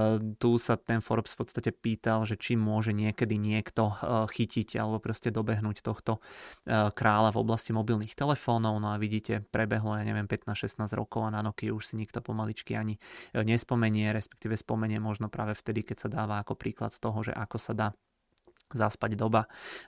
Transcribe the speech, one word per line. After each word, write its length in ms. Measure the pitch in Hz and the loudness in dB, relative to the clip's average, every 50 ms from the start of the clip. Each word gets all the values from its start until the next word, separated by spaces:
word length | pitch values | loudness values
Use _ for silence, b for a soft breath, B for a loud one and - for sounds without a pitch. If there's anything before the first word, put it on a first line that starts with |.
| 110 110 110 110 110 110 107 - | 6 6 4 4 2 -2 -4 2
tu 240 | - 120 120 120 | 4 4 4 4
sa 160 | - - 120 113 | 4 2 0 0
ten 240 | - - 117 113 | 2 0 0 0
Forbes 320 | 107 - 113 113 113 - - | 2 0 0 0 0 -2 -4
v 100 | - - | -6 -6
podstate 300 | - - - - - - | -6 -4 -4 -2 -2 -2
pýtal, 500 | _ - 117 110 107 - 117 113 110 110 107 | _ -2 -2 -2 0 0 2 2 2 2 0
že 80 | 110 - | -2 -2
či 160 | - - 120 | -2 0 2
môže 400 | 113 110 107 107 107 107 113 104 | 2 2 2 2 2 2 2 2
niekedy 480 | 104 107 107 107 - 127 107 110 104 | 2 2 0 2 0 0 0 2 2
niekto, 480 | 104 107 107 110 107 - - - 113 107 | 2 2 2 0 0 -2 0 2 2 2
e, 60 | 104 - - - 123 110 110 107 | 2 0 -2 0 2 2 0 0
chytiť 480 | - - 117 107 - 120 107 - - 113 | 0 0 -2 0 0 -2 -2 0 0 -2
alebo 240 | 110 107 110 110 | 0 0 0 -2
proste 320 | - - 113 - - 123 107 | -2 -4 -4 -2 -2 -2 0
dobehnúť 480 | 110 107 107 117 107 107 107 104 - | 0 0 0 0 0 0 -2 -2 -2
tohto, 400 | - 110 110 - - - 113 110 B B B B B B B B B | -2 -4 -4 -2 0 -2 -2 -2 B B B B B B B B B
e, 300 | - 120 110 107 104 - | 0 2 4 4 4 2
kráľa 400 | - 110 110 104 107 110 110 104 | 2 4 4 6 6 6 6 6
v 80 | 113 | 4
oblasti 320 | 113 110 113 110 - - 113 | 2 2 2 0 0 0 0
mobilných 400 | 110 107 110 120 107 104 107 - | 0 2 2 0 0 0 -4 -4
telefónov. 640 | - 139 143 147 135 - - 120 117 113 110 107 107 | -2 0 0 0 0 2 2 2 2 2 2 0 0
No 160 | 104 104 104 | 0 -2 -2
a 80 | 104 | -2
vidíte, 400 | 107 107 107 107 107 - 113 107 | -2 0 0 -2 -2 0 -2 -4
prebehlo, 560 | 104 - - 110 110 104 113 110 107 107 107 107 | -4 -2 0 0 2 2 2 0 0 0 0 0
ja 80 | 107 107 | 0 0
neviem, 220 | 107 107 104 101 | 0 -2 -2 -2
pätnásť, 400 | - - - - 107 - - - | -4 -4 -4 -4 -6 -4 -4 -6
šestnásť 240 | - - 110 101 - | -4 -4 -4 -2 -2
rokov 320 | 113 110 - - 113 110 110 | -4 -4 -2 -2 -2 -2 -2
a 60 | 107 | -2
na 80 | 107 | -2
Nokiu 340 | 107 110 104 - - 107 107 | -2 -4 -4 -4 -4 -4 -4
už 80 | 110 107 | -4 -6
si 120 | - - 110 | -6 -6 -6
nikto 240 | 107 - - 120 110 | -6 -6 -6 -8 -6
pomaličky 540 | - 117 110 110 107 110 - - - 117 110 | -4 -4 -4 -2 -4 -4 -6 -6 -6 -4 -4
ani, 180 | 107 107 107 - B B B B B B B | -2 -4 -4 -6 B B B B B B B
e, 80 | 120 110 | 0 2
nespomenie, 720 | 110 117 117 - - 131 120 113 110 107 107 107 107 107 | 2 2 2 2 0 0 2 2 4 4 2 2 2 0
respektíve 420 | 107 107 - - - - 117 110 | -2 -4 -6 -12 -8 -4 -4 -4
spomenie 460 | 107 - - 117 110 110 110 107 107 | -4 -2 -2 -2 0 0 0 -2 -2
možno 260 | 110 110 104 - 110 110 | -2 -2 -2 -2 -4 -6
práve 300 | - - 107 107 107 - | -4 -4 -4 -4 -4 -4
vtedy, 260 | - - 107 113 110 | -4 -4 -2 -2 -2
keď 140 | - - - | -4 -6 -6
sa 120 | - 113 104 | -6 -6 -4
dáva 260 | - 110 104 104 104 | -2 -2 -2 -2 -4
ako 140 | 104 - 107 | -2 -4 -6
príklad 400 | - - 113 110 - 113 107 - | -4 -4 -6 -6 -4 -6 -6 -6
toho, 320 | - - 110 107 107 110 | -4 -4 -2 -2 -2 -2
že 80 | 117 - | -4 -4
ako 240 | - 110 - - 113 | -6 -6 -6 -6 -8
sa 160 | - - 117 | -6 -4 -2
dá 160 | 107 110 107 107 _ _ _ _ _ _ _ _ _ _ _ _ _ - - | -2 -2 -2 -2 _ _ _ _ _ _ _ _ _ _ _ _ _ -18 -8
zaspať 480 | - 120 110 104 - - - 107 110 104 | -2 0 0 0 0 0 -2 0 0 2
doba. 320 | 117 110 110 113 110 - B B B B B B B | 2 4 4 4 2 2 B B B B B B B